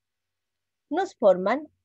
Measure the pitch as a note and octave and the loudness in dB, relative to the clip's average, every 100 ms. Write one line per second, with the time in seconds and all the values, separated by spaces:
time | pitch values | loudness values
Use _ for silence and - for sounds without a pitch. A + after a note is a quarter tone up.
0 | _ _ _ _ _ _ _ _ _ D#4 | _ _ _ _ _ _ _ _ _ -6
1 | F#4+ - G#3+ F3+ F#3+ C4 D4+ _ | -6 0 2 2 0 -4 -6 _